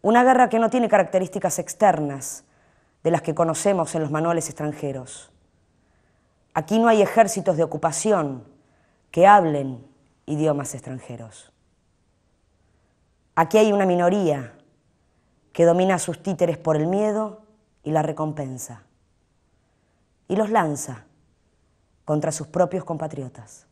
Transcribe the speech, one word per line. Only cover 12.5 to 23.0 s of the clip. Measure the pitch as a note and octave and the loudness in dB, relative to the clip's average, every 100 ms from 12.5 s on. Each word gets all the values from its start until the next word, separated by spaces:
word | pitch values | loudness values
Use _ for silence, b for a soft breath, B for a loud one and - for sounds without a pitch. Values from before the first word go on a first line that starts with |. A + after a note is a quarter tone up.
| _ _ _ _ _ _ _ _ - | _ _ _ _ _ _ _ _ -2
Aquí | E3 G#3+ | 2 4
hay | A3 | 4
una | G3+ F#3+ | 2 2
minoría | F3 F3 G3+ F3 C#3+ A#2+ - _ _ _ _ _ _ _ _ _ | 2 2 2 0 -2 -6 -18 _ _ _ _ _ _ _ _ _
que | - E3+ | 2 4
domina | E3+ F#3 F3+ | 4 2 0
a | |
sus | - D#3 | -4 -8
títeres | - F3 E3+ D#3 | -6 -2 -2 -2
por | - D#3 | -2 0
el | D#3 | 0
miedo | G3 G#3+ G#3 G#3+ G#3+ _ _ _ _ | -2 -2 -2 -6 -10 _ _ _ _
y | - | -4
la | D#3 | -2
recompensa, | D3+ D#3 D#3 D3+ C3+ B2+ - A#2+ _ _ _ _ _ _ _ _ _ _ _ _ _ _ _ | -2 -4 -6 -6 -10 -10 -14 -18 _ _ _ _ _ _ _ _ _ _ _ _ _ _ _
y | F#3+ | -2
los | G#3+ | 0
lanza | A3 E3 C#3+ - B2 _ _ _ _ _ _ _ _ _ _ - | 0 0 -4 -8 -14 _ _ _ _ _ _ _ _ _ _ -4
contra | D3+ D#3+ | -2 -2
sus | D#3 D3+ | -6 -8
propios | F3 F3+ F3+ - | -2 -2 -2 -8
compatriotas. | D3+ | -8